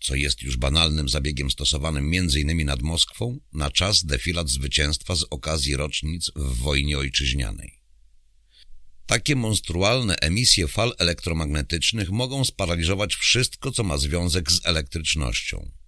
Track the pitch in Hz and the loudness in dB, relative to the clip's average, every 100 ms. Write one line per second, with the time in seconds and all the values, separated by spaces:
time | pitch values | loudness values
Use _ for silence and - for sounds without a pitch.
0 | - 69 71 - 67 62 69 80 80 78 | -2 0 0 -2 -4 0 2 4 2 2
1 | 67 76 71 69 69 - 73 73 80 71 | 0 0 0 0 -2 0 0 0 0 0
2 | 73 90 87 73 73 85 71 67 76 87 | 2 2 2 2 2 2 0 0 0 0
3 | - - 120 131 - 78 71 - 95 101 | 0 -2 -6 -6 -8 -4 -2 0 2 2
4 | 80 69 87 87 78 67 71 78 73 73 | 2 0 0 -2 0 0 0 2 2 0
5 | - 87 - 73 78 78 71 67 78 - | -2 -2 -2 -4 -2 0 0 0 -2 -4
6 | 76 85 - 76 67 62 69 69 71 71 | -4 -4 -4 -2 -2 0 2 2 2 0
7 | 69 - 67 67 53 50 - - _ - | 0 0 0 0 -2 -6 -12 -18 _ -20
8 | - - _ _ _ - - - - - | -20 -20 _ _ _ -20 -16 -16 -14 -8
9 | - 113 - 135 110 104 - 85 101 127 | -2 0 2 0 0 0 -2 0 2 2
10 | 110 82 78 104 123 - 78 - 117 - | 2 0 2 4 6 6 4 2 0 2
11 | 85 82 85 82 73 76 69 82 - 110 | 0 0 -2 -2 0 -2 -2 -2 0 0
12 | 92 107 123 135 123 - 87 85 82 98 | -2 -2 -2 0 -2 0 -2 0 0 0
13 | 104 - - 120 - - 131 120 98 71 | 0 0 2 2 0 -2 -4 -2 -2 0
14 | 71 85 87 90 - 95 87 80 73 80 | 0 0 0 0 2 0 2 -2 -2 -4
15 | 71 78 64 - - 50 50 - | -2 0 0 -2 -4 -6 -8 -14